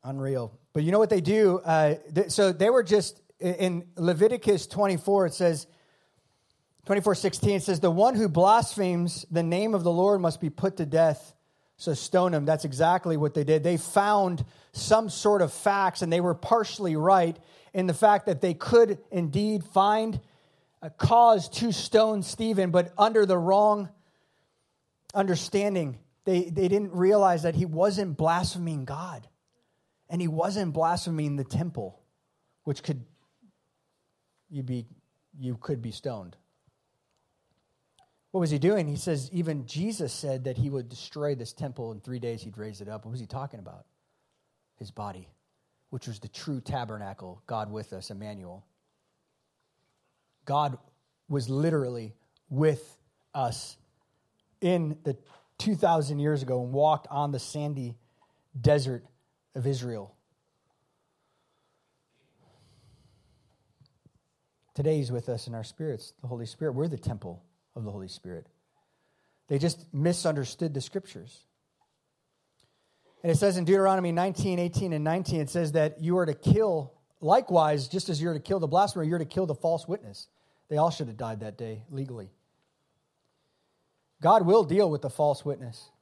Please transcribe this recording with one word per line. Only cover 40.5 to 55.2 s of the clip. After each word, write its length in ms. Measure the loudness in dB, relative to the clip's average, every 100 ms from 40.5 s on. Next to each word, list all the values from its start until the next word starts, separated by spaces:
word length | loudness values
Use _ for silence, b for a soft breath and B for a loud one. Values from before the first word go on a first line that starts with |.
| -4
he 140 | -4
would 180 | -4 -10
destroy 460 | -16 -16 -8 -6
this 180 | -6 -10
temple 400 | -10 -10 -10 -12
in 80 | -12
three 200 | -12 -8
days, 200 | -8 -8
he'd 160 | -12 -14
raise 240 | -14 -14
it 80 | -14
up." 160 | -14
What 60 | -12
was 100 | -12
he 60 | -12
talking 340 | -12 -12 -14
about? 240 | -18 -20 _ _ _ _ _ _ _ _ _ _
His 140 | -18
body, 380 | -12 -14 -14 -20 _ _ _ _ _ _
which 180 | -14 -12
was 140 | -14
the 80 | -16
true 320 | -14 -10 -10
tabernacle, 840 | -8 -8 -8 -10 -12 -14 -18 -18 -8
God 240 | -8 -6
with 240 | -10 -12
us, 160 | -16 -14
Emmanuel. 560 | -14 -14 -14 -16 -20 _ _ _ _ _ _ _ _ _ _ _ _ _ _ _ _ _ _
God 320 | -4 -2 -2 -6 _ _ _ _ _
was 200 | -6 -2
literally 680 | -2 0 0 -2 -8 -12 -18 _ _ _
with 460 | 0 0 0 -10 _ _ _ _
us 440 | -6 -6 -6 -14 -20 _ _ _ _ _ _ _ _
in 380 | 0 0 -2 -6
the 140 | -6 -8